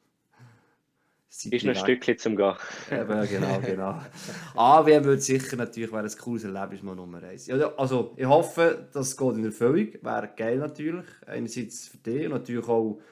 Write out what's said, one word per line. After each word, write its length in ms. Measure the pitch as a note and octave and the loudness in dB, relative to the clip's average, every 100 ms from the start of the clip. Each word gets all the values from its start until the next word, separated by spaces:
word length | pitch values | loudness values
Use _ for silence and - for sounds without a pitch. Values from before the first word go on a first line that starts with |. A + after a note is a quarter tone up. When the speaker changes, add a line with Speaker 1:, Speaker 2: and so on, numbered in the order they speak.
| _ _ _ _ A#2+ A2 _ _ _ _ _ _ _ | _ _ _ _ -20 _ _ _ _ _ _ _ _
Speaker 1:
Ist 160 | - G#2 | -14 -4
noch 60 | |
ein 80 | A#2+ | -2
Speaker 2:
Zeitchen 100 | C#3 | 0
weg. 80 | G#2 | 0
Speaker 1:
Stückchen 400 | G2 B2 - A#2 | 2 0 2 -2
zum 180 | A2+ G#2 | 0 2
Gehen. 200 | G2 F#2 - - - | 2 0 -6 -14 -8
Speaker 2:
Eben, 360 | A#2+ G#2+ G#2+ G2+ | -6 -2 -2 -2
genau, 320 | F#2+ F#2+ F#2+ | -2 -2 -2
genau. 420 | G2 F#2+ F#2+ - - - - | -4 -4 -4 -8 -12 -16 -14
<laughs> 280 | - - - | -14 -6 4
A 300 | B2 D#3 D3+ | 8 8 10
W 60 | |
M 120 | D3+ | 8
würde 180 | C#3 C3+ | 8 2
sicher 340 | C3+ C3 C3 A#2+ | 2 0 -2 -6
natürlich, 340 | A#2 A2+ A2+ | -6 -6 -6
wäre 120 | A2 | -4
ein 140 | G#2 - | -6 -8
cooles 260 | A#2 A#2 | -6 -6
Erlebnis, 380 | G#2 F#2+ G2 G2 | -6 -8 -8 -10
mal 140 | G2 F#2 | -12 -12
Nummer 260 | F2+ E2+ | -14 -14
eins. 240 | F2 F#2 - | -16 -16 -4
Ja, 100 | C3 | 0
ja, 160 | D3+ - | 0 0
also, 380 | C3 B2+ - - | 0 0 -2 -2
ich 100 | C3 | 4
hoffe, 640 | D3+ E3+ - E3+ - - | 4 4 2 2 2 -6
das 220 | C#3+ C3+ - | -6 -6 -2
geht 200 | C3 A2 | -2 0
in 100 | A2 | -4
Erfüllung. 420 | G#2+ A#2+ E3 G#3+ - | 2 2 2 0 -6
Wäre 280 | A#2 A2 G#2+ - | -6 -6 -6 -6
geil 220 | A2+ C3 | -2 -2
natürlich. 480 | D3 C3+ D3+ F3 F3 - - | -4 -6 -6 -8 -12 -20 -12
Einerseits 640 | A#2 A#2 B2+ A2 - - | -10 -8 -8 -10 -12 -18
für 80 | - | -14
dich 280 | A2+ C3 E3 | -6 -4 -4
und 60 | |
natürlich 360 | C3 B2+ A#2+ A2+ | -6 -6 -6 0
auch 320 | A2+ A2 G#2 - | 2 0 -4 -12